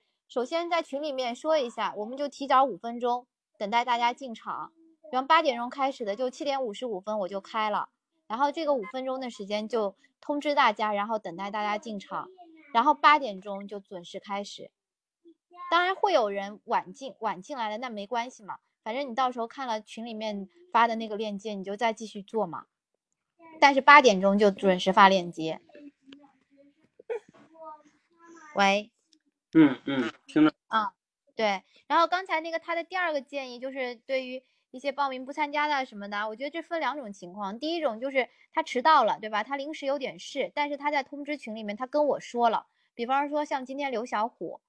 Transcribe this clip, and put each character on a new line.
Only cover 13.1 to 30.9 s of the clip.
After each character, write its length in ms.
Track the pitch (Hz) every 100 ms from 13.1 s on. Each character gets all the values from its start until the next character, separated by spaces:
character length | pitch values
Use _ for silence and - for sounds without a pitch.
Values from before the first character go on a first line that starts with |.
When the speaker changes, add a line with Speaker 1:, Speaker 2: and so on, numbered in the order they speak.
| 294
Speaker 1:
点 220 | 254 190
钟 260 | 202 196 202
就 140 | 202
准 240 | - 185
时 160 | 175 196
开 240 | - 202
始。 260 | 202 - - _ _ _ _ _ 339 _ _ 349 359
当 160 | 339
然 120 | 359 381
会 160 | 403
有 180 | 311 208
人 300 | 202 196 208 -
晚 260 | 202 165
进， 240 | 190 262 -
晚 240 | 214 175
进 140 | 190 269
来 120 | 214
的， 80 | 214
那 120 | 254
没 160 | 208 202
关 240 | 233 254
系 140 | -
嘛， 140 | 185 - _ _
反 100 | 220
正 160 | 247 277
你 40 |
到 180 | 226 254
时 80 | 247
候 60 | 233
看 200 | - 254
了 140 | 220
群 240 | - -
里 80 | 233
面 340 | 214 220 202 190 _ _
发 160 | 233 233
的 100 | 226
那 120 | 220
个 80 | 208
链 220 | 220 196
接， 160 | 220
你 100 | 196
就 100 | 185
再 200 | 202 233
继 100 | 220
续 160 | 220 208
做 260 | 190 220 180
嘛。 200 | 143 - _ _ _ _ _ _ _ - -
但 140 | 285
是 80 | 269
八 220 | 277 294
点 180 | 254 190
钟 180 | 196 202
就 120 | 208
准 280 | 196 196 180
时 140 | 190
发 160 | 196 190
链 240 | 190 175
接。 300 | 165 160 156 _ - 285 - 269 285 285 _ _ 277 285 320 _ - - 440 - - - 320 311 302 302 _ _ _ - - -
喂。 360 | 196 196 202 214 _ _ _ _ _ _
Speaker 2:
嗯， 240 | 160 147 123 -
嗯， 260 | 135 113 - -
听 180 | 156
着。 80 | 151 - _
Speaker 1:
啊， 260 | 220 202